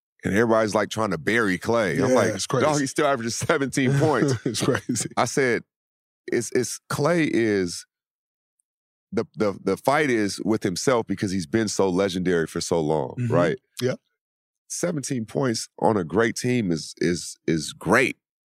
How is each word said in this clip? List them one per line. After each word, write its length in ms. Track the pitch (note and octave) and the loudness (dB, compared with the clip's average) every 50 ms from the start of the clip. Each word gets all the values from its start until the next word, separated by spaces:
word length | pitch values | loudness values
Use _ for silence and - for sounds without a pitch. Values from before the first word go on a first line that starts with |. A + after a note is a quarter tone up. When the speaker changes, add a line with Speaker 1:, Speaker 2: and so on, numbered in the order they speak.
| _ _ _ _ - | _ _ _ _ -4
Speaker 1:
and 100 | F#2 F#2+ | 0 2
everybody's, 400 | G#2 A#2+ A2+ A2+ A2 A2 G#2 F#2+ | 2 4 4 4 2 2 2 0
like, 140 | G#2+ G#2 F#2+ | 0 -2 -2
trying 220 | - G#2+ A2 G#2 | -2 -4 -2 -2
to 80 | F2+ D#2+ | -2 -2
bury 400 | C#2+ G2+ G#2 A#2+ A2+ G2 F#2 E2+ | -2 0 0 2 2 2 0 -2
Klay. 440 | - - A#2 A#2 G#2+ F#2 - - - | 0 0 0 2 2 0 0 0 2
I'm 80 | B2+ | 2
Speaker 2:
Yeah, 40 | - | 2
Speaker 1:
like, 180 | - - A2 G#2 | 2 2 2 0
Speaker 2:
it's 120 | G2 - | -4 -4
crazy. 180 | - - B2+ C3 | -2 0 0 2
Speaker 1:
"Dog, 160 | D3+ D3+ D3+ | 2 2 0
he 60 | C#3 | -2
still 200 | C3 - - D3+ | -2 -2 0 2
averages 280 | C#3 C#3 A#2+ A2+ A#2 A2 | 2 0 0 -2 -4 -4
seventeen 560 | - - - E3+ D3+ C#3 C3 - C#3+ C3+ B2+ C#3 C#3 | -4 -2 0 0 0 0 -2 0 0 2 2 2 4
points." 340 | D3 D#3 C#3+ A2+ D3+ C#3 B2+ - | 4 4 4 4 2 2 0 0
Speaker 2:
<laughs> 60 | - | -2
It's 160 | C3+ A2 - - | -4 -4 0 0
crazy. 480 | - - - - - B2 A#2 - - - | 0 0 0 -2 -4 -4 -4 -4 -4 -2
Speaker 1:
I 100 | - A#2+ | -2 -2
said, 360 | A#2+ - D3 C3+ B2+ A2+ F2+ - _ _ _ _ _ _ _ _ _ _ _ _ - | 0 2 2 2 2 2 0 -2 _ _ _ _ _ _ _ _ _ _ _ _ -4
"It's, 220 | - A#2+ A#2 - - | -2 -2 -2 0 -2
it's, 280 | B2+ A#2+ - - - - _ | -2 -2 -2 -6 -12 -10 _
Klay 380 | - - C#3+ D3+ F3 F3 D#3 C3 | -4 -2 0 2 2 2 0 2
is, 540 | - A2 A#2 A2 G#2 G2 F#2 F2 E2 - - _ _ _ _ _ _ _ _ _ _ _ _ _ _ _ _ _ _ _ _ _ _ _ _ _ F#2+ | 2 2 2 2 2 2 0 -2 -4 -10 -14 _ _ _ _ _ _ _ _ _ _ _ _ _ _ _ _ _ _ _ _ _ _ _ _ _ -6
the, 120 | A2 A2 - _ | -6 -6 -6 _
the, 220 | - G#2+ G#2 F#2 - - | -2 -2 -2 -2 -2 -2
the 140 | F#2+ F#2+ | -2 -2
fight 340 | - - - C#3 D3+ D#3+ C#3 | 2 2 2 2 4 2 2
is 280 | A#2+ A2 G#2 G2 F2+ - - | 2 2 0 0 -2 -4 -2
with 180 | F#2 A2 G#2+ - | 0 0 0 0
himself 420 | G#2 F2+ - - C#3 C3 A#2 A2 | -2 -4 0 2 2 2 2 2
because 240 | - G2 - G#2+ G2 | 0 -4 -2 -2 -2
he's 160 | F#2 G2 E2+ | -2 -4 -4
been 220 | D2 - A2+ A2 G2+ | -2 0 0 0 0
so 200 | - - G2 F#2+ | 2 2 2 2
legendary 580 | F2 F2+ G2 G2+ F2 F#2+ F2+ F2+ F2+ E2+ D#2+ | 4 2 2 0 0 -2 0 2 2 2 0
for 140 | - - F2 | 0 -4 -6
so 200 | E2 - F2+ E2+ | -4 0 0 0
long, 340 | D#2 D2+ D#2 D2+ C2+ A#1+ - - | 2 2 0 0 -2 -4 -6 -6
Speaker 2:
Mm-hmm. 140 | B2 A#2 - | -4 0 2
Speaker 1:
right?" 260 | E2+ F2 E2 C#2 - - _ _ - | 2 2 2 -2 -4 -10 _ _ -6
Speaker 2:
Yeah. 140 | B2+ A#2+ - - _ _ _ _ _ _ _ _ _ _ _ _ _ | -4 -4 -4 -6 _ _ _ _ _ _ _ _ _ _ _ _ _
Speaker 1:
Seventeen 580 | _ - - - F3 F3 D3 B2+ - C#3+ B2 A2 | _ -8 -4 -4 -4 -4 -4 -6 -4 -4 -6 -6
points 440 | - - D3 C#3 B2+ A2+ A2+ - - _ - | -4 -2 0 0 0 0 -2 -6 -10 _ 0
on 180 | - G2+ A2+ | 2 2 2
a 80 | G2+ F2 | 2 0
great 300 | D2+ D2+ G#2 A#2 A#2 G#2 | 0 0 0 0 0 0
team 360 | - - B2 B2 B2 G#2+ F2+ E2 | -2 -2 -2 0 0 0 0 -2
is, 220 | D2+ D2+ - - - | -2 -4 -10 -8 -4
is, 380 | - D#2+ F2+ D2+ - - - - _ | -2 -2 -2 -2 -6 -12 -16 -8 _
is 260 | - D#2+ D#2+ C#2 - - | -2 -2 -2 -2 -6 -12
great. 440 | - - D#2+ G2+ B2 C3 F2 - - _ _ _ _ _ | -8 -2 2 2 2 2 0 -4 -8 _ _ _ _ _